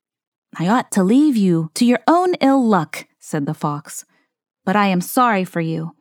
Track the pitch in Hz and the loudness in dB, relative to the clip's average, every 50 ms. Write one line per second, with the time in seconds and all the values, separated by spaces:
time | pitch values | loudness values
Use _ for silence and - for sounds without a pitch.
0 | _ _ _ _ _ _ _ _ _ _ - - 160 180 226 254 226 - - 202 | _ _ _ _ _ _ _ _ _ _ -10 -6 -2 0 0 0 -2 -2 -2 0
1 | 185 185 233 269 302 311 262 220 196 185 170 165 160 160 - - 247 240 247 - | 2 2 4 4 4 2 2 2 2 2 2 0 -2 -4 -2 0 2 2 2 2
2 | - - 320 349 370 370 349 - - 269 269 277 247 220 208 175 156 - - - | 2 2 2 2 2 0 -2 0 2 2 2 2 2 2 2 0 0 -4 -8 -16
3 | - _ _ _ - - - 156 143 143 156 - - 151 147 147 - - - - | -18 _ _ _ -14 -8 -6 -6 -4 -6 -6 -6 -6 -6 -6 -8 -12 -14 -18 -18
4 | - _ _ _ _ _ _ _ _ _ _ _ _ 196 190 208 202 196 185 180 | -18 _ _ _ _ _ _ _ _ _ _ _ _ -2 0 0 0 2 0 -2
5 | 175 - - 262 247 240 214 190 185 175 - 170 165 160 160 160 160 165 - _ | -4 -2 0 0 2 2 2 0 -4 -4 -6 -6 -4 -4 -6 -6 -8 -10 -14 _